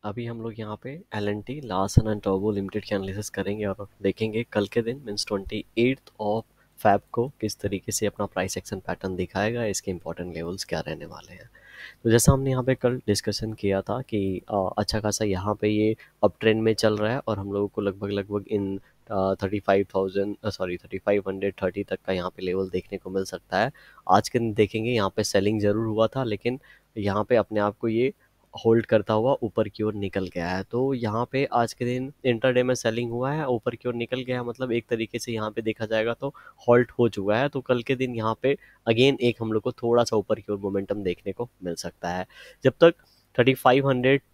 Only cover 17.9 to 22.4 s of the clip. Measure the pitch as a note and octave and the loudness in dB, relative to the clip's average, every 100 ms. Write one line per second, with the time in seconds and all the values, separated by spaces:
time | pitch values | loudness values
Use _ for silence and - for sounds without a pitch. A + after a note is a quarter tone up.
17.9 | G2 G2+ G2+ G2 G2+ G2 G#2+ G2 G2 _ | -4 -4 -4 -4 -6 -2 -2 -2 -6 _
18.9 | _ _ G2+ F#2+ F#2+ F#2+ G2+ - G2 G2 | _ _ -2 0 0 -2 -2 2 2 2
19.9 | F#2+ F#2+ G2 G2+ G2+ G#2+ - F#2 F2+ - | -2 0 0 -2 -2 -6 -4 -6 -6 -8
20.9 | F#2+ - G2+ G2 G2 G2 - F#2+ G2+ G2+ | -6 0 0 0 -4 -4 -2 -4 -4 -6
21.9 | F#2+ - F#2+ F2+ - | -6 -4 -4 -4 -6